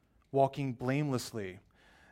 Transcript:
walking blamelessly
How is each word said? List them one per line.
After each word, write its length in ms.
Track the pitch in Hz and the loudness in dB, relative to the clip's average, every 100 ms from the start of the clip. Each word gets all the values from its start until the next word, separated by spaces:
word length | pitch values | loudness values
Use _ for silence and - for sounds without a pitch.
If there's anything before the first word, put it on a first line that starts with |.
| _ _ - | _ _ -2
walking 440 | 135 135 139 135 | 2 4 2 -4
blamelessly 880 | 117 127 135 151 123 - 113 95 95 _ _ - - - | -2 0 2 2 0 -2 -8 -8 -10 _ _ -20 -20 -18